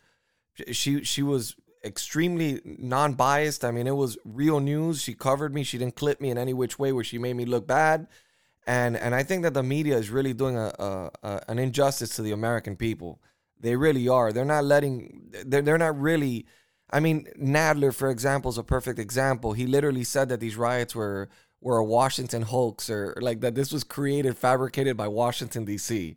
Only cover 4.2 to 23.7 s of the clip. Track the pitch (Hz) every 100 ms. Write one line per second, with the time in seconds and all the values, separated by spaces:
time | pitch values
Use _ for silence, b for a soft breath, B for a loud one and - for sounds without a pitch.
4.2 | 113 113 151 151 139 151 160 151 - 107
5.2 | 135 139 147 143 131 120 123 - 147 139
6.2 | 135 123 127 127 120 - 139 131 113 117
7.2 | 123 123 120 120 - 135 156 156 - b
8.2 | b b b b - 123 123 117 120 123
9.2 | 139 185 170 139 127 147 151 127 104 127
10.2 | 135 117 131 120 110 - 98 95 87 -
11.2 | 104 101 - 113 131 123 139 - 117 -
12.2 | 107 104 113 117 107 98 113 110 85 -
13.2 | _ _ _ _ 117 123 156 135 123 127
14.2 | 113 110 139 151 143 143 143 123 - -
15.2 | - 98 123 139 147 160 165 143 147 165
16.2 | 139 117 - b b b b 143 160 156
17.2 | - - 135 147 156 151 139 - 135 120
18.2 | 139 139 127 117 113 127 127 117 104 117
19.2 | 135 123 117 107 127 139 147 127 120 139
20.2 | 131 120 113 107 120 123 120 117 104 98
21.2 | 98 b b b 123 117 110 117 131 -
22.2 | 123 117 113 127 120 101 - 107 98 -
23.2 | 120 117 123 120 139